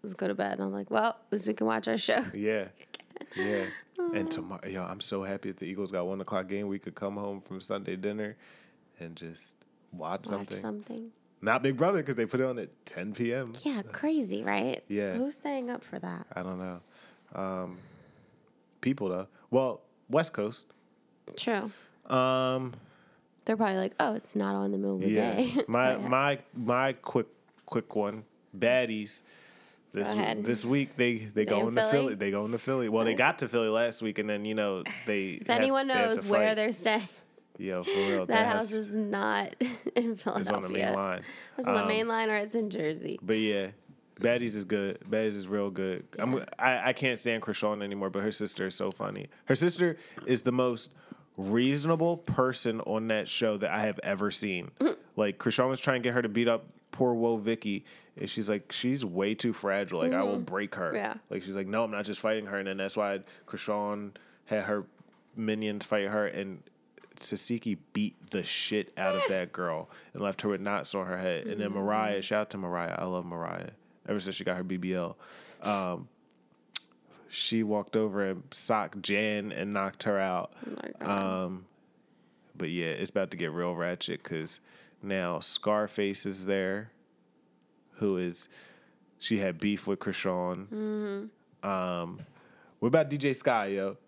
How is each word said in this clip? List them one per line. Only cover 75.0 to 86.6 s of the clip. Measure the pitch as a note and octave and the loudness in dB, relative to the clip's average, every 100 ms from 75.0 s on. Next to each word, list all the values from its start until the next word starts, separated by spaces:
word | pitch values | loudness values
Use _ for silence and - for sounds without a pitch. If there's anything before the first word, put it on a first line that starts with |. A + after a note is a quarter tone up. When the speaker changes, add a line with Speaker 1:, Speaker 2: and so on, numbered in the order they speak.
| E2+ - - - - - | -2 -8 -18 -20 -20 -8
Speaker 2:
um, | G2+ G2+ F#2 F2 - _ _ _ _ _ _ - _ _ _ - - | -2 0 0 -4 -8 _ _ _ _ _ _ -12 _ _ _ -20 -12
she | - - A2+ | -4 0 2
walked | G#2+ G#2 G2 A2 | 2 0 2 2
over | A2 G2 | 2 2
and | G2 F#2 - | 0 -2 -6
socked | - - A2+ F2+ G2+ | -4 2 2 0 -4
Jan | F#2 G2+ G#2+ G#2 G#2 | 0 2 2 0 -4
and | - G2 | -4 -2
knocked | G2+ G2 - | -2 -2 -2
her | - G2+ | 0 2
out. | F#2+ F2+ - - - | 2 0 -2 -10 -12
Speaker 1:
Oh | - | -10
my | - - F2 | -10 -8 -2
God. | G2+ G2 F#2 F#2 | 0 0 0 -2
Speaker 2:
Um, | F#2 F#2 _ _ _ _ _ _ _ _ - | -6 -12 _ _ _ _ _ _ _ _ -8
but | E2+ | -4
yeah, | F2 E2 | -2 -2
it's | D#2 F#2 | -2 -2
about | G2+ F#2 | 0 -2
to | F2 | -2
get | E2+ | -4
real | D#2+ F2 | -2 -2
ratchet | E2+ E2+ F2+ - E2 | 0 -2 -2 -4 -6
'cause | - E2 D#2+ - _ - - _ | -6 -6 -6 -10 _ -20 -20 _
now | G2 F#2+ F2 E2 | -4 -2 0 -2
Scarface | - - G#2 G#2+ G#2 - G2+ G2 G2+ | -2 -2 2 2 0 0 0 0 -4
is | F#2+ F#2 | -4 -2
there, | G2 | 0